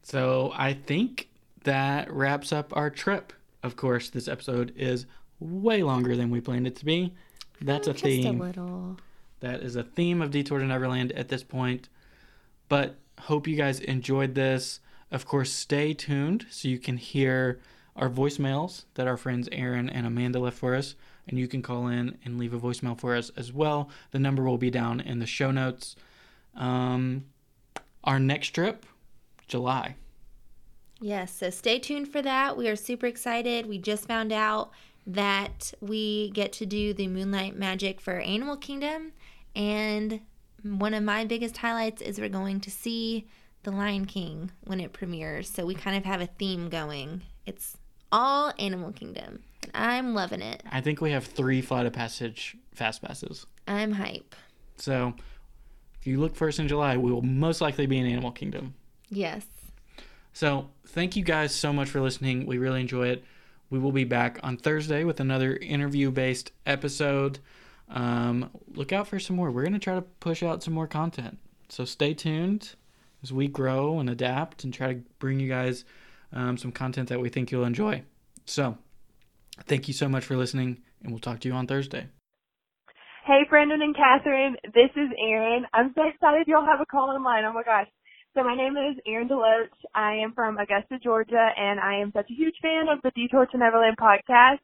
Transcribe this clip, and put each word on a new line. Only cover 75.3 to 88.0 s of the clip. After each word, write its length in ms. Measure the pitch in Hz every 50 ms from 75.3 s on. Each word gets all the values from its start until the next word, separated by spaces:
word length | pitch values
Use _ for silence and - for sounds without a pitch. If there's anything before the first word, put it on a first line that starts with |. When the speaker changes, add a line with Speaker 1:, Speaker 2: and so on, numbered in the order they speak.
| 135 135
Speaker 1:
you 80 | 135 131
guys, 360 | 131 127 127 127 127 127 - - - - - - - - - - -
um, 240 | 120 123 123 123 117
some 120 | - 127
content 380 | 113 - 131 127 127 143 127 123
that 100 | 127 123
we 80 | 127 120
think 220 | - 143 127 120
you'll 140 | - 127 123
enjoy. 380 | 120 120 - 208 214 208 131 - - _ _ _ _ _ - _
So 320 | - - - 139 127 110 113 - - - - - - _ - _ _ _ _ _ - - - -
thank 240 | - 143 135 139 -
you 60 | 135
so 140 | - 151 139
much 160 | 135 131 127
for 120 | - 139
listening, 460 | 127 127 123 - 135 127 127 123 120 - _ _ _ -
and 80 | 147 117
we'll 60 | 113
talk 200 | - 127 120 113
to 80 | - 131
you 60 | 127
on 120 | 127 127
Thursday. 420 | 123 135 139 135 135 139 131 110 - - _ _ _ _ _ _ _ _ _ _ _ _ _ _ _ - - - - - - -
Speaker 3:
Hey, 160 | - 277 277 294 285
Brendan 320 | - 294 294 294 302 302 302
and 140 | 302 294
Catherine. 600 | - 277 262 254 277 - 302 277 262 269 277 254 - - 208 214
This 160 | 233 240 269 -
is 160 | 294 294 269 240 -
Erin. 460 | 220 220 220 220 220 226 233 247 247 - -
I'm 200 | 226 240 269 254
so 60 | - 311
excited 400 | 320 311 - - 311 294 311 330
y'all 180 | 302 311 302 302
have 160 | 311 311 277
a 60 | 302
call 300 | - - 277 262 269 269
in 80 | 277 262
line. 200 | 254 240 220 214
Oh, 80 | 214 233
my 120 | 226 233
gosh. 240 | 233 220 208 202 - _ _